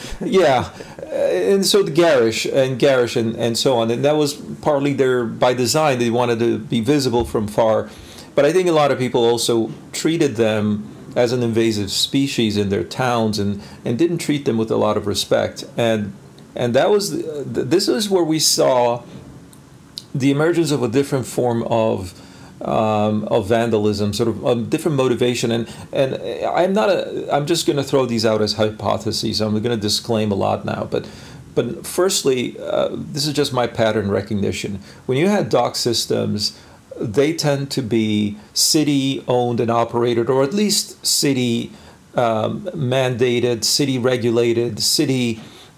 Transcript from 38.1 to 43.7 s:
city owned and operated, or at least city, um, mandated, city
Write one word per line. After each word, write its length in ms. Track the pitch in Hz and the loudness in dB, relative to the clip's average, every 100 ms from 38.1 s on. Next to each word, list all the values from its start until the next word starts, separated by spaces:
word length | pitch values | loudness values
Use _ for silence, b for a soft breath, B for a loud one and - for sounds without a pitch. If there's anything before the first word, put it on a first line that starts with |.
| 104 104 104 B | 0 -2 -4 B
city 680 | - - 156 147 139 135 135 - | -2 0 2 2 0 0 -4 0
owned 320 | 123 120 120 | 0 2 0
and 100 | 113 | 2
operated, 600 | 117 117 120 120 117 117 | 2 2 2 2 2 2
or 140 | 131 | 2
at 100 | 139 | 2
least 520 | 202 208 - - - - | 2 0 0 -4 -6 -2
city, 680 | - 147 127 123 117 - B B B - - | 0 0 0 0 -2 -4 B B B -6 0
um, 460 | 117 110 113 - - | 2 2 -2 -4 -8
mandated, 1000 | 160 123 131 127 117 127 120 123 117 | -4 0 0 0 2 2 2 0 0
city 320 | - | 0